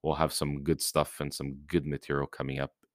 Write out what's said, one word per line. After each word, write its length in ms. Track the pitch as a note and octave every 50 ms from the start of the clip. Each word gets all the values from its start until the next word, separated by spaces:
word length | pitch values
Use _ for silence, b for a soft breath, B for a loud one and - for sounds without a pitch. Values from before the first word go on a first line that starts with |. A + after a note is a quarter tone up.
we'll 120 | - D#2 D2+
have 180 | D2+ D#2+ D2+
some 300 | - - D#2 D2 C#2+ C#2
good 180 | C#2 E2 D#2+ -
stuff 400 | - - - D2+ C#2+ - - -
and 120 | D2 C#2
some 240 | - - C#2+ C#2 C#2 C#2 D2
good 180 | D2 F2 E2 C#2+
material 420 | D2+ D2 C#2 - - D2 C#2 C#2+
coming 320 | - - - C2+ C2+ C2+ C2+
up 140 | C#2 - - _ _ _